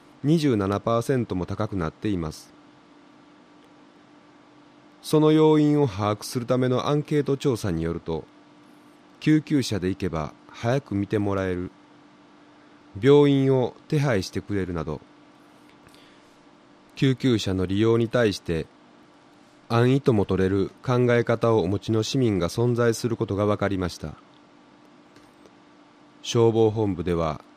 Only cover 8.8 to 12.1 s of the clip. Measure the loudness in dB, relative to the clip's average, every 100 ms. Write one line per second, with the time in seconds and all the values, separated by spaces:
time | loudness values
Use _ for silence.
8.8 | -20 -20 -20 -6 0 2 2 -2 -2 -2
9.8 | -4 -4 -4 -4 -6 -10 -20 -8 -4 -2
10.8 | -2 -4 -2 -2 -2 -2 -2 -4 -8 -14
11.8 | -20 -20 -20